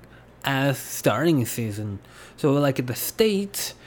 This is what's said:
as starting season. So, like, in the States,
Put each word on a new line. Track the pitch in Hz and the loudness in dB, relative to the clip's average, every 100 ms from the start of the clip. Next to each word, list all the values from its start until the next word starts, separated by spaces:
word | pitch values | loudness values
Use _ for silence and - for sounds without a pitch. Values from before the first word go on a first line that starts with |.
| - - - - | -8 -20 -20 -8
as | 139 135 139 131 | -2 0 0 0
starting | - - 135 110 165 147 | -6 -2 0 2 2 2
season. | 117 - 110 101 107 98 - - - - | 0 -4 -6 -6 -6 -8 -12 -20 -20 -2
So, | 151 | 2
like, | 143 143 135 | 4 2 0
in | 123 | -2
the | |
States, | 117 - - 220 196 202 - - - | -4 -6 2 2 2 -2 -6 -8 -10